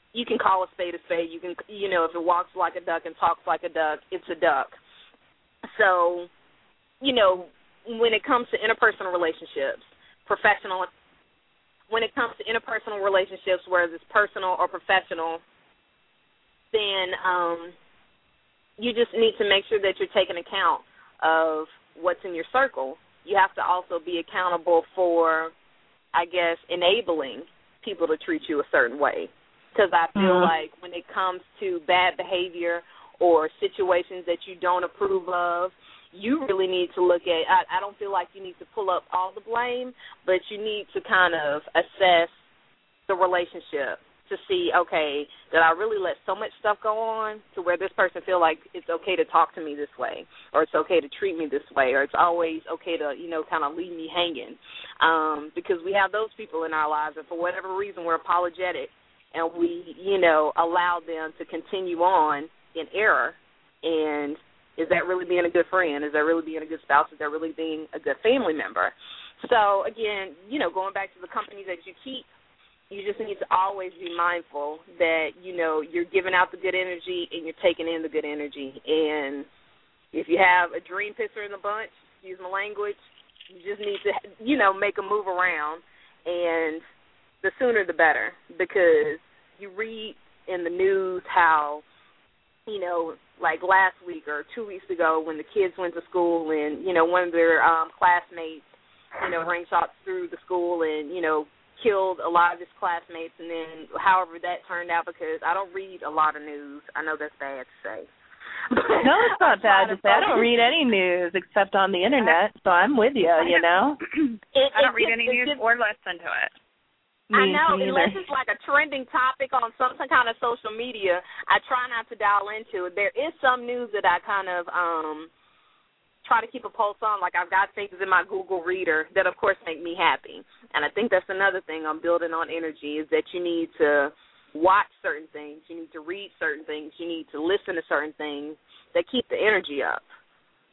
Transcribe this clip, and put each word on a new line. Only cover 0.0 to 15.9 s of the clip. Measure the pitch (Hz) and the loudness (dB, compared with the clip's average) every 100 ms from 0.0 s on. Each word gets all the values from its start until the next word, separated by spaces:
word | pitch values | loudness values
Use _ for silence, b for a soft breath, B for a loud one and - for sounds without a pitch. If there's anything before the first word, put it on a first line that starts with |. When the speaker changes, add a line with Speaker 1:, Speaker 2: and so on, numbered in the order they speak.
| _ | _
Speaker 1:
you | 226 | -10
can | 240 220 | -4 0
call | 208 190 | 2 2
a | 180 | 0
spade | - 180 | -6 -8
a | 170 - | -8 -4
spade. | 170 165 | -4 -4
You | 165 | -8
can, | 180 170 - | -12 -12 -14
you | 208 196 | -8 -2
know, | 180 | 0
if | 165 | 0
it | 170 | -2
walks | 170 175 180 190 | 0 0 -2 -4
like | 170 180 | -4 -4
a | |
duck | 175 165 | -6 -6
and | 165 160 | -6 -2
talks | 175 170 - | -2 0 -2
like | 165 | -4
a | 175 | -4
duck, | 165 156 151 _ | -2 -2 -4 _
it's | 185 - | -12 -10
a | 160 | 0
duck. | 165 139 117 - b b b _ _ _ _ _ - - | 2 2 -2 -10 b b b _ _ _ _ _ -14 0
So, | 208 180 175 175 175 _ _ _ _ _ _ _ | 2 4 2 0 -6 _ _ _ _ _ _ _
you | 269 | -2
know, | 254 196 185 170 _ _ _ - | 4 4 4 -4 _ _ _ -12
when | 226 233 | 0 2
it | 220 | 2
comes | - 247 240 | 2 0 0
to | - | -2
interpersonal | 220 220 226 196 190 | 0 2 2 0 -4
relationships, | 180 165 160 165 151 135 - _ b b b - | 0 0 -2 -10 -6 -4 -6 _ b b b -6
professional, | 202 214 196 214 185 185 _ _ _ _ _ _ _ _ _ _ | 0 2 0 -2 -6 -6 _ _ _ _ _ _ _ _ _ _
when | 226 | -2
it | 220 | -2
comes | - 233 - | -2 -4 -6
to | 214 | -6
interpersonal | 226 - 220 220 208 | -4 -4 -8 -8 -2
relationships, | 196 196 190 190 - 180 180 | 2 2 2 -4 -2 -2 2
whether | 180 175 | 0 0
it's | 165 - | -4 -2
personal | 214 208 214 185 180 | 2 2 0 -2 0
or | 175 | -2
professional, | 180 - 190 - 170 165 165 - _ _ _ _ | -2 0 0 0 -4 -6 -6 -12 _ _ _ _